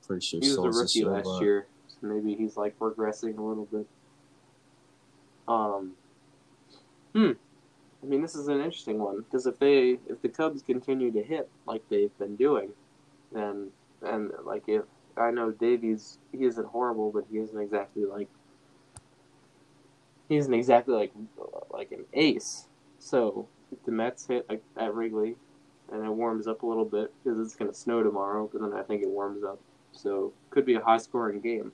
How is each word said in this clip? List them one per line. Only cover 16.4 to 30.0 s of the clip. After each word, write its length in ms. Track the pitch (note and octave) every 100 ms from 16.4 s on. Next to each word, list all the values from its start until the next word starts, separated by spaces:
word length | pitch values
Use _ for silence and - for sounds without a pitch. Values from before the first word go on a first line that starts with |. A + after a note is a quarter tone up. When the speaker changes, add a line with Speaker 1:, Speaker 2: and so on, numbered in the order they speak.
| B2+
Speaker 2:
isn't 220 | A2+ G#2+
horrible, 440 | A#2 B2 A2 G#2+
but 140 | G#2 G2
he 80 | G#2+
isn't 200 | A2 G#2+
exactly, 460 | G2+ G#2 G2+ - G2+
like, 240 | G2+ G2+ _ _ _ _ _ _ - _ _ _ _ _ _ _ _ _ _ _ _ _
he 80 | D3+
isn't 160 | C#3
exactly, 400 | A#2 B2 A#2+ A#2+
like, 180 | A#2 G2+ G#2 A2 - - - -
like, 200 | - -
an 140 | - -
ace. 540 | - D#3 - - - - _ _ _
So 480 | - C3+ A2 G#2+ G#2+ _ _
if 120 | -
the 80 | -
Mets 360 | A2+ A#2 - -
hit, 200 | B2 A#2+
like, 160 | A2 - -
at 160 | A2
Wrigley 420 | A2 A2+ G#2+ G#2+ A#2 _ - _ _ -
and 140 | A2 A2
it 60 |
warms 360 | A2 A#2 A2+ A2
up 140 | A2
a 60 | A#2+
little 180 | A2+ G#2+
bit 260 | G#2 G#2+ -
'cause 160 | C3 A2+
it's 160 | A2 -
gonna 180 | G#2
snow 300 | - - A#2
tomorrow, 440 | A2 G2+ G2 G#2 G#2+
but 80 | G#2
then 120 | G#2+
I 100 | G2+
think 180 | G2 G#2
it 80 | G2
warms 340 | G2 G2+ G2+
up. 160 | G2+ G2 - _ _
So 400 | -